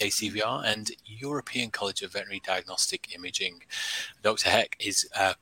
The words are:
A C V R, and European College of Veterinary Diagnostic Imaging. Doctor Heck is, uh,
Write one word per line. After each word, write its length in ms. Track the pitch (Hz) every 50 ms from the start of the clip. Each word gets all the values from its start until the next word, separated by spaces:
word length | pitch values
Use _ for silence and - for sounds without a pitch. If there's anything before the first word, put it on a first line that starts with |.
A 80 | 104 98
C 220 | - - 107 101
V 100 | 98 107
R, 220 | 107 113 131 147 -
and 260 | 110 107 110 107 - - - -
European 680 | - 107 113 135 143 147 135 - - - 127 120 110
College 300 | - - 101 98 95 -
of 120 | 101 92
Veterinary 280 | - 104 95 98 101 95 -
Diagnostic 680 | 95 92 92 87 - 92 - - - 95 - - - -
Imaging. 460 | 87 90 90 - - 98 92 87 85 - - - - - - - - - - - _
Doctor 260 | - 107 110 - - 92
Heck 260 | 95 113 110 - - -
is, 260 | - 101 95 - - - -
uh, 200 | 98 95 95 90 -